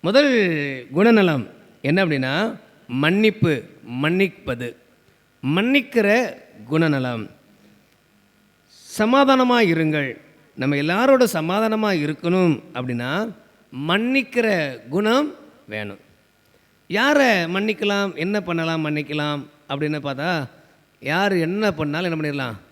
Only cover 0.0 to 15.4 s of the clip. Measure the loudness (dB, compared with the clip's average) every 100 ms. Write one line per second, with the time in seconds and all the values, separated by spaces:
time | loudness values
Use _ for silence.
0 | 2 2 4 2 2 0 -4 -8 -6 2
1 | 6 6 4 2 -4 -12 -20 _ -2 0
2 | 0 0 -2 -2 -2 -6 -18 _ -8 -2
3 | 2 4 2 2 0 0 -6 -20 -12 -4
4 | -2 0 -2 -4 -8 -8 -8 -14 _ _
5 | _ _ _ _ -2 0 2 0 0 0
6 | 2 2 0 -6 -20 -20 -4 0 2 0
7 | -2 -6 -10 -16 _ _ _ _ _ _
8 | _ _ _ _ _ _ _ -20 -16 -2
9 | 2 4 4 4 4 4 4 2 2 0
10 | -2 -6 -18 _ _ -6 -2 0 0 0
11 | 4 4 4 2 -2 0 0 0 0 0
12 | -2 -2 0 2 4 2 -4 -8 -6 -4
13 | -2 -4 -4 -8 _ _ _ -10 -2 -2
14 | 0 -2 -2 -2 0 0 -2 -6 -6 -2
15 | 2 0 0 -8